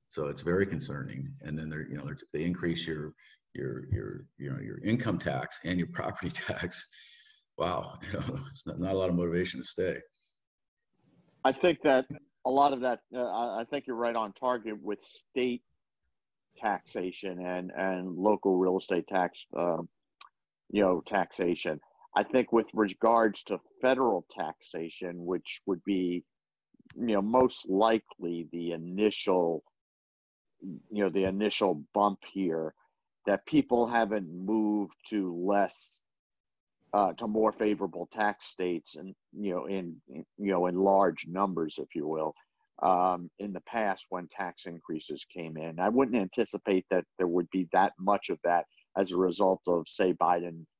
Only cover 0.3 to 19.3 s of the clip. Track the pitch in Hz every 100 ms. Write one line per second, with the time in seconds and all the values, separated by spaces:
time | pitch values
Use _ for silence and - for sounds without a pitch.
0.3 | 69 85 92 95 80 - 69 55 62 69
1.3 | - 76 76 78 78 73 71 71 71 -
2.3 | 76 85 87 85 82 - 78 78 - -
3.3 | _ _ - 65 58 - - 50 - -
4.3 | - 69 67 52 - 104 117 113 85 -
5.3 | 65 67 - 82 90 85 87 - - 90
6.3 | - - - 90 - - - - - -
7.3 | _ _ - 87 80 - - - - -
8.3 | - - - 82 82 92 95 92 87 87
9.3 | 85 90 65 65 - 92 64 - _ _
10.3 | _ _ _ _ _ _ _ _ _ _
11.3 | _ 135 131 180 151 151 131 - 147 -
12.3 | _ 127 135 143 131 123 120 _ 123 120
13.3 | 104 120 101 120 143 - 117 120 117 107
14.3 | - 127 123 110 107 90 101 - - -
15.3 | 131 127 120 _ _ _ _ _ _ _
16.3 | _ _ _ 107 92 - - 92 - 98
17.3 | 90 90 90 90 - 95 92 92 87 104
18.3 | 101 98 92 92 92 - 90 - 95 87